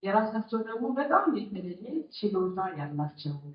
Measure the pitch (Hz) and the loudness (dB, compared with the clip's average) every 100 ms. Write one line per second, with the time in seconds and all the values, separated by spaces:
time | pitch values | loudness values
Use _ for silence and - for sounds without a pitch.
0 | 190 208 220 220 - 226 220 226 247 254 | 4 4 4 -2 -2 -2 -2 -2 0 0
1 | 285 359 - 220 202 196 180 175 208 160 | 4 4 6 2 -2 -6 -6 -8 -6 -6
2 | 156 - 208 190 185 180 190 156 147 147 | -6 -2 0 2 0 0 -4 -4 -6 -2
3 | 151 - 151 143 143 | -4 -4 -6 -6 -10